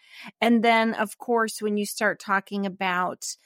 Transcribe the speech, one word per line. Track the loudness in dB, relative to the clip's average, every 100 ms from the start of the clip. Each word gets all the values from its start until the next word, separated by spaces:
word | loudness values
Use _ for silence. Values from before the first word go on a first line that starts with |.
| _ -20 -12 0
And | 4 4
then, | 6 4 2
of | -2 -6 -6
course, | -2 0 0 -2
when | -2 -2
you |
start | -4 -2 -2 -2
talking | -2 -2 -2 -4
about | -4 -2 -2 0 -2 -6 -12 -14